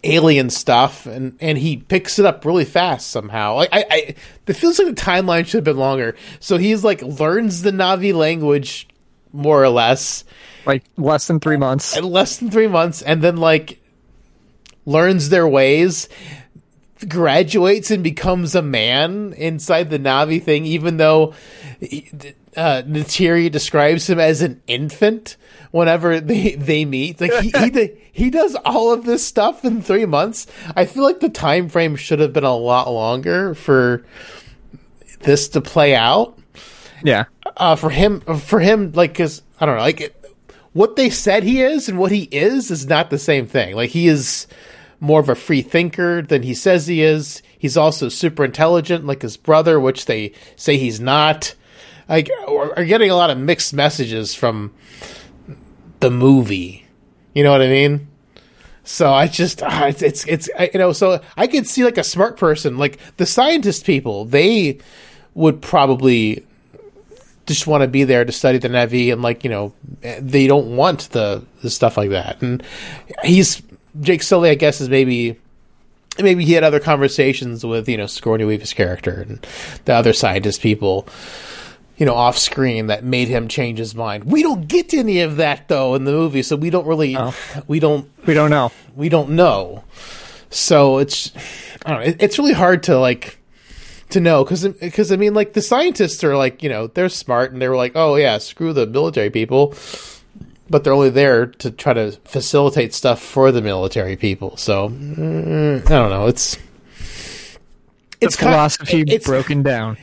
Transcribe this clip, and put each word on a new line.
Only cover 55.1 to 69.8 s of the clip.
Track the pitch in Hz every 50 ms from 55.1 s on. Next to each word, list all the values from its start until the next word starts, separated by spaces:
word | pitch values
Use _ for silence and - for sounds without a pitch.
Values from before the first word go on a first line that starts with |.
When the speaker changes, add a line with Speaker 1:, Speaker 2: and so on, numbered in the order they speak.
| - - - - - - - - 143 - - - - _ _ - - _
Speaker 1:
the | - 127
movie. | 123 123 123 135 139 135 120 104 104 95 87 90 95 - _ _ _ _ _ _ _ _ _ _ _
You | 143 143
know | 143
what | 139 135
I | 131 127
mean? | 135 135 143 143 147 143 143 - _ _ _ _ _ - _ _ _ _ _ - - _ _
So | - - - 170 143 135
I | 139 147 -
just, | - - 165 139 - - -
ah, | 151 160 160 147 139
it's, | 143 -
it's, | - 143 - - -
it's, | - 165 156 - - - -
I, | 180 175 -
you | 196
know, | 185 180 165
so | - 208 185 185 151 - - - -
I | 202 254
could | 254 294 233 -
see, | - 262 247
like, | 240 240 240
a | -
smart | - - 175 196 233 233 -
person, | - 165 151 151 - 147 123 127
like, | 143 143 - - - - _ -
the | 180
scientist | 170 - - 247 294 330 320 262 208 175 - -
people, | - 170 135 131 120 104 101 107
they | 117 127 139 160 196 233 220 185 147 131 - - - - - - - - - _ _ _
would | - 160 160 135 -
probably | - - - 165 139 135 131 127 131 131 123 117 110 107 107 - - _ _ _ _ _ _ - 440 415 _ - _ _ - - - _ _ _ _ -
just | 151 - - 156
wanna | 151 143 139 127
be | 123 135 139
there | 127 127 123 120
to | -
study | 113 - - 135 127 127
the | 123 123
Na'vi | 123 123 120 113 120 123 123 120
and, | 120 113
like, | 123 117 117 117 -
you | 127
know, | 113 101 104 104 - _